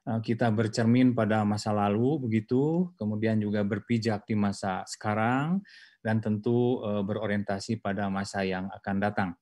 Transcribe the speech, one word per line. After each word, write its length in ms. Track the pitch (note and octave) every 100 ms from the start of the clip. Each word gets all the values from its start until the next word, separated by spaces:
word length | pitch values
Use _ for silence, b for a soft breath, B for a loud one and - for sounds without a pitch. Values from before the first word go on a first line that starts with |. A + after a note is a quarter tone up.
| -
eh, 120 | A2+
kita 320 | A2+ A2+ B2 G#2+
bercermin 560 | A2 A#2+ A2+ B2 B2+
pada 320 | A#2 G#2+ A2
masa 320 | G#2 G#2 A2 G#2
lalu 480 | G2+ G#2 B2+ D#3
begitu, 720 | B2 A2 A2 B2+ D3 E3+ F3+ -
kemudian 480 | G#2+ G#2+ A2 A2
juga 240 | G#2 G#2 G2+
berpijak 560 | G2+ - A#2+ A2+ G2+
di 160 | - G#2+
masa 480 | G2+ G2 G2+ F#2 F#2+
sekarang, 720 | - G#2+ G#2+ A2+ B2+ D3+ F#3+ B B B B
dan 240 | A2 A2
tentu, 560 | G#2+ G#2 A#2+ A#2+ B2 B2+
eh, 200 | A2 G#2
berorientasi 800 | G2 G#2+ G#2+ G#2 G2+ G2 - A2
pada 240 | G2+ G2 G2
masa 400 | F#2+ G2+ G2+ F#2+
yang 240 | F#2 F#2+
akan 320 | G2 - G2
datang. 280 | G#2 G#2+ F#2 -